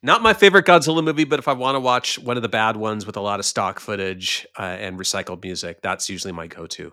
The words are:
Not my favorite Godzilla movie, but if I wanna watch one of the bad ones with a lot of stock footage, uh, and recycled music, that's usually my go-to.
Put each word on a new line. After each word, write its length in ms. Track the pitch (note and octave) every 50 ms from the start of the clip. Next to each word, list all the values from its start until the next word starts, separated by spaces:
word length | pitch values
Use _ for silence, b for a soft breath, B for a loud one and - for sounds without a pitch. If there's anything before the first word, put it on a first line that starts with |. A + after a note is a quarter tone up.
| -
Not 160 | B2+ E3 A#3
my 120 | A3+ A3+ G#3
favorite 320 | - - G3 F3+ G3 F3+
Godzilla 360 | - F3 E3+ C#3+ D3+ D#3+ D#3+
movie, 220 | D#3+ D#3+ D#3 D3 D#3
but 160 | C#3 D3+ C#3
if 80 | - -
I 60 | C#3
wanna 260 | B2+ B2+ C3 C3+ C3+
watch 400 | B2+ B2+ B2 B2 - - - -
one 160 | - A#2+ A#2+
of 80 | B2 A#2
the 60 | A2+
bad 260 | G2+ A2+ A2 A2 A2+
ones 300 | G#2+ G#2+ A2 A2 G#2+ G2+
with 100 | G#2+ G#2
a 60 | G#2
lot 180 | G2+ G2+ G2+ G2+
of 60 | G2
stock 340 | - - - G#2 F#2 F#3+ -
footage, 680 | - - G#2+ G2 F#2+ F#2+ F#2+ F#2 F#2 F#2 - - - - _ -
uh, 40 | G#2
and 360 | F#2 F2+ F#2 G#2 F#2+ F#2 F#2
recycled 420 | F#2+ - - G2 F#2 - F2+ E2+
music, 400 | - F2+ F2+ E2+ - E2+ E2 _
that's 280 | - F#2+ F#2 F#2 - -
usually 240 | G2+ F2+ - G2 F2
my 120 | E2+ E2
go-to. 460 | E2 - - E2 D#2+ - - E2+ D2+